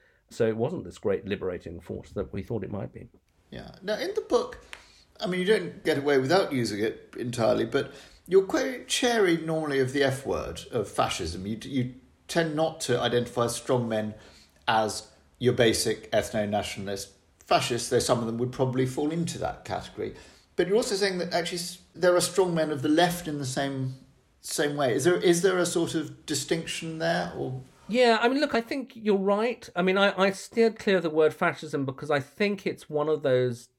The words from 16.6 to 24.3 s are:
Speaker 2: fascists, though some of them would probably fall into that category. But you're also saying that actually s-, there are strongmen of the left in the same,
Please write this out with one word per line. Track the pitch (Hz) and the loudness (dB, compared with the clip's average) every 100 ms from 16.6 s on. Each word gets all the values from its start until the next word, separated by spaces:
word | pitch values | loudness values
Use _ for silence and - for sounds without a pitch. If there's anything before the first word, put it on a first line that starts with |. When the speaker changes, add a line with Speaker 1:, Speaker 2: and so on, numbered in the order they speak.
| - - 98 98 - _ _ _ | -4 -8 -8 -8 -10 _ _ _
Speaker 2:
fascists, | - 175 - 120 - | 0 0 2 -4 0
though | 123 | 2
some | - 120 | 2 0
of | 113 | 0
them | 117 | -2
would | 127 | -2
probably | - 131 127 127 | 0 0 0 0
fall | - 147 | 0 -2
into | 170 165 113 | -2 -4 -4
that | 87 - - | -6 -6 -8
category. | 87 - - 101 - - - _ - | -8 -8 -8 -8 -10 -20 -20 _ -2
But | 175 | 2
you're | 214 | 2
also | 254 190 | 2 0
saying | 196 180 | -2 -2
that | 175 | -2
actually | 180 170 180 | -2 -2 -6
s-, | - - - 165 | -8 -12 -18 2
there | 180 | 4
are | 180 | 6
strongmen | 175 - 180 165 151 | 4 2 2 2 0
of | 147 | 0
the | 151 | 2
left | 156 175 170 156 | 4 4 2 -6
in | 147 | -6
the | 131 | -4
same, | 143 139 135 131 131 - _ _ | -4 -4 -2 -6 -8 -18 _ _